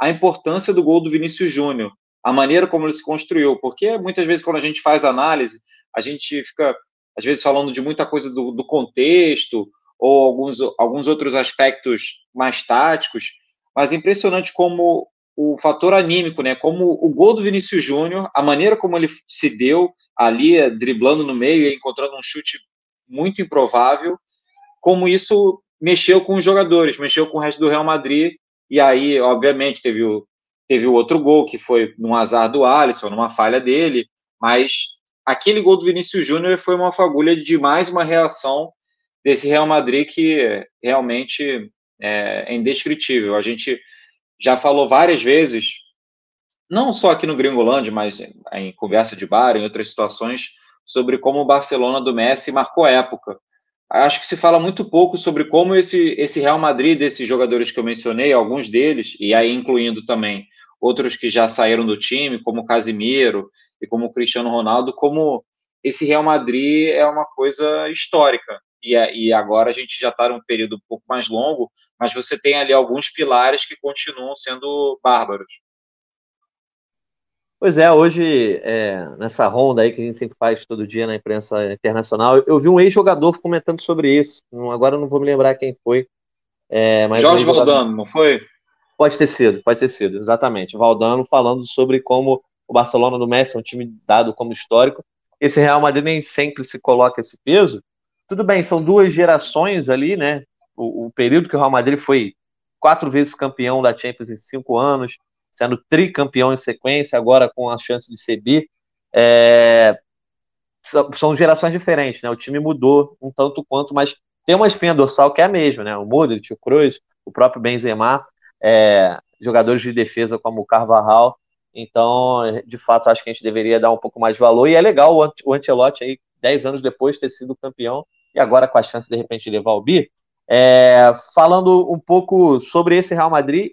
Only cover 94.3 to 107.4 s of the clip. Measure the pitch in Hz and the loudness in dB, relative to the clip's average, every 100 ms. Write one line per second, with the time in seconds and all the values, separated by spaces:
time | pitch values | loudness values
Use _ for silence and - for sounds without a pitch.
94.3 | - 117 110 - 113 135 - - _ _ | -4 -10 -12 0 2 2 -2 -16 _ _
95.3 | _ 143 147 147 147 147 139 156 156 143 | _ -2 2 2 2 2 0 -2 -4 -6
96.3 | - 147 143 131 131 - 123 123 123 113 | -6 -6 -8 -14 -6 0 4 2 0 -10
97.3 | - 131 190 175 104 - _ _ _ - | -8 0 2 2 -2 -16 _ _ _ -10
98.3 | 196 202 190 170 165 160 202 190 156 175 | -4 0 -2 -2 -2 2 4 4 4 2
99.3 | 151 - 151 190 190 131 131 151 196 147 | 2 0 -4 -2 -2 -2 -2 -2 -2 -4
100.3 | 143 - _ _ - 117 113 117 - 120 | -6 -10 _ _ -12 -10 -8 -8 -2 2
101.3 | 160 175 143 135 127 127 143 - 139 101 | 2 0 0 0 0 0 -2 0 0 -2
102.3 | - _ _ _ _ 151 160 147 139 143 | -10 _ _ _ _ 2 2 0 -2 -2
103.3 | - 135 127 123 131 127 113 123 120 117 | -4 -8 -6 -4 0 0 0 -6 -12 -14
104.3 | 107 - 135 127 120 143 135 123 - _ | -16 -14 -12 -4 -2 0 -2 -6 -12 _
105.3 | _ _ - 120 123 _ 160 180 - 135 | _ _ -6 -4 -4 _ 0 0 -2 -4
106.3 | 131 127 131 - 113 127 147 143 120 117 | 0 0 -2 -6 -6 -2 -2 -2 -2 4
107.3 | 131 | 4